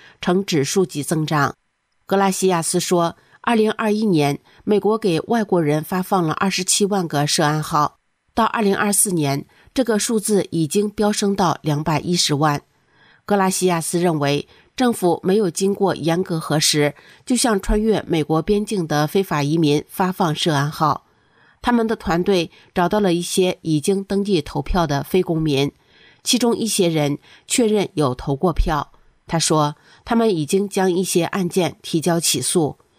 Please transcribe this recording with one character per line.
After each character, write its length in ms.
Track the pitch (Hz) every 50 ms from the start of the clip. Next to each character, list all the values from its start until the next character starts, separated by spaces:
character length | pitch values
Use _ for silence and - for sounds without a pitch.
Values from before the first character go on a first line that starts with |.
| - - - _
呈 240 | - 190 175 190 190
指 180 | - 175 147 135
数 220 | - - 196 185
级 160 | 175 - 147 135
增 220 | - 170 160 156
长。 300 | 147 160 147 139 - - - _ _ _ _ _ _ _ _ _
格 120 | - 196
拉 120 | 196 196 190
西 180 | 185 - 190
亚 140 | 185 180 165
斯 200 | 160 - - 175
说， 340 | - - 185 175 170 170 - - _ _ _ _
二 160 | - - 233
零 160 | 208 214 220
二 220 | - - - 214 208
一 120 | 214 226
年， 340 | 214 180 151 143 139 143 - - _ _ _ _
美 120 | - 214
国 200 | 202 196 202 220
给 240 | 220 - 190 165 156
外 200 | - - 226 233
国 220 | 208 - 190 175 160
人 180 | 147 147 156
发 200 | 156 - 196 180
放 200 | 185 - 208 185
了 120 | 170 156 -
二 180 | - - 190
十 140 | - - 185
七 180 | - - - 208
万 240 | 185 208 190 170
个 180 | 156 - 143 147
涉 200 | 147 - - 160
案 180 | 147 151 156 151
号， 360 | - 165 151 147 - - _ _ _ _ _ _ _ _
到 100 | - 226
二 180 | - - 233
零 140 | 214 196 196
二 160 | - - 208
四 200 | 196 - - 214
年， 340 | 180 165 147 139 139 143 - - _ _ _ _ _
这 120 | - 247
个 120 | 233 220
数 220 | 208 - - 240 220
字 260 | 196 - 208 190 - -
已 160 | - 165 160
经 220 | 139 - 208 208 208
飙 240 | - - 208 208 208
升 200 | - 208 202 202
到 240 | 196 190 165 - -
两 200 | - 156 147 147
百 200 | 160 175 156 143
一 120 | - 170 175
十 200 | 170 - - 147
万。 280 | 139 156 151 143 139 - _ _ _ _ _ _ _ _ _ _ _ _
格 120 | - 208
拉 120 | 202 190 190
西 180 | 185 - 185
亚 120 | 185 175 165
斯 200 | 156 - - 170
认 200 | 175 180 160 151
为， 280 | 143 139 143 143 - - - - _ _ _
政 180 | - 254 240 226
府 260 | - 185 175 160 - -
没 120 | 175 190
有 140 | 220 208 175
经 240 | - - 190 196 202
过 220 | - 202 180 -
严 260 | - 143 165 165 180
格 180 | 185 - 175 160
核 200 | - - 147 156
实， 340 | - - - 151 147 147 - - - - - - _
就 100 | - 254
向 240 | 233 - 240 214 196
穿 220 | - - 220 214
越 220 | 214 220 202 151 -
美 160 | - 180 160 143
国 180 | - 160 160
边 240 | 170 - 208 208 214
境 220 | - 220 190 165
的 200 | 156 156 147 151
非 160 | 156 - 196 196
法 200 | - 175 147 143
移 140 | 143 160
民 260 | 175 160 143 147 151 - -
发 220 | - - 185 180
放 220 | 185 - 196 160 151
涉 180 | - - 175 151
案 160 | 139 143 151
号。 360 | - - 160 147 143 - - _ _ _ _ _ _ _ _ _ _ _
他 100 | - 247
们 160 | 240 233 226
的 80 | 220 226
团 280 | - - 202 165 170 180
队 280 | 202 196 180 165 - - - - _ _
找 140 | 185 175
到 120 | 175 208 214
了 140 | 208 180 160
一 80 | 175
些 360 | 175 - - 196 185 180 - -
已 200 | - 165 156 151
经 220 | 143 202 196 196 196
登 200 | - 196 196 202
记 180 | 208 196 160
投 200 | 143 - - 147
票 240 | 139 - - 180 170
的 180 | 139 143 139 143
非 180 | - - 185
公 200 | 185 - 165 160
民， 300 | 160 156 139 135 143 143 - _ _ _ _ _ - - _ _ _
其 140 | - 247
中 180 | 240 247 233 226
一 120 | - 226
些 200 | 208 - - 185
人 300 | 170 160 156 147 143 147 - - - - - _
确 180 | - - - 233
认 240 | 214 214 208 175 - -
有 180 | 151 147 127 123
投 220 | - - 151 139
过 180 | 139 185 180 156
票。 380 | - - 175 156 143 - - - _ _ _ _ _ _
他 140 | - - 165
说， 360 | - - 165 156 147 147 156 - _ _ - _ _
他 100 | - 240
们 180 | 226 226 226 190
已 120 | 160 147
经 240 | 143 - 196 202 196
将 220 | - 196 185 190
一 120 | 170 180 185
些 220 | - - 180 165
案 240 | - - 196 180 175
件 280 | - 190 170 147 - -
提 180 | - - - 160
交 200 | 143 180 165 170
起 220 | - - - 123
诉。 360 | - - - 180 156 139 - - _ _ _